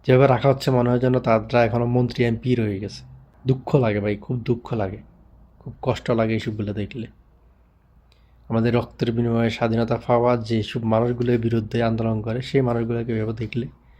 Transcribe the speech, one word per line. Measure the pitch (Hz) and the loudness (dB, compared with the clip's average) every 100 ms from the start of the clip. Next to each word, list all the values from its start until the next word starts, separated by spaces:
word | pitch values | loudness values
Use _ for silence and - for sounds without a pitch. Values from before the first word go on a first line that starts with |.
| - | 4
যেভাবে | 127 135 | 6 6
রাখা | 123 139 | 6 4
হচ্ছে | 131 - | 2 2
মনে | 127 120 | 2 2
হয় | 123 | 2
যেন | 127 127 | 2 2
তারা | 117 113 110 123 117 | 2 0 2 2 2
এখনও | 120 120 | 2 0
মন্ত্রী | 123 123 120 120 | 2 0 0 0
এমপি | 113 127 120 | 0 0 0
রয়ে | 107 98 | 0 -4
গেছে। | 101 - - - - _ 127 | -8 -12 -20 -20 -20 _ -2
দুঃখ | 131 - 143 | -2 2 2
লাগে | 117 104 | 2 0
ভাই, | 104 104 | -2 -4
খুব | - 127 | -4 -6
দুঃখ | 113 120 - | -2 -4 -2
লাগে, | 110 98 104 - - - - - _ | -4 -4 -6 -16 -20 -20 -20 -20 _
খুব | - - | -18 -6
কষ্ট | 131 110 - | -4 -4 -2
লাগে | 113 110 | 0 2
এইসবগুলো | 110 117 104 104 | 0 -4 -6 -6
দেখলে। | 104 101 - - _ _ _ _ _ _ _ _ _ _ _ _ _ - | -6 -8 -10 -14 _ _ _ _ _ _ _ _ _ _ _ _ _ -4
আমাদের | 113 113 117 | 0 2 0
রক্তের | 117 - 120 | -2 -4 -2
বিনিময়ে | 113 120 117 117 | 0 0 0 0
স্বাধীনতা | 113 117 113 117 113 - | 0 0 0 0 -2 2
পাওয়া | 120 120 123 | 2 4 0
যেসব | 110 113 104 127 | 0 -2 -2 -4
মানুষগুলোর | 113 110 120 123 123 120 | 0 2 2 0 0 0
বিরুদ্ধে | 113 113 107 120 | 0 -2 -2 -2
আন্দোলন | 113 110 113 110 | 0 0 -2 -2
করে, | 107 117 | -4 -6
সেই | 127 135 | 0 0
মানুষগুলোকে | 127 117 117 120 120 | 2 0 -2 -4 -4
এভাবে | 113 110 | -4 -4
দেখলে | 113 110 120 123 - _ | -6 -6 -6 -8 -12 _